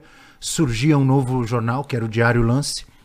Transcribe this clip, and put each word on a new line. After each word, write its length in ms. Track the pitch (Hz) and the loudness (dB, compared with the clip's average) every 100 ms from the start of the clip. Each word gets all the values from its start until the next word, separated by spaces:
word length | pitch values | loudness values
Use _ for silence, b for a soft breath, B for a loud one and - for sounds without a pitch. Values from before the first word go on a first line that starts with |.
| B B B B | B B B B
surgia 600 | - - 139 110 151 143 | -8 -2 -2 0 2 4
um 40 | |
novo 400 | 135 139 127 127 113 | 4 2 0 -2 -2
jornal, 360 | 120 113 131 | -2 -2 -4
que 120 | 139 120 | -4 -6
era 100 | 113 | -4
o 20 | |
Diário 360 | 110 117 120 | 0 2 4
Lance. 420 | 117 131 147 - - _ | 2 0 -2 -8 -14 _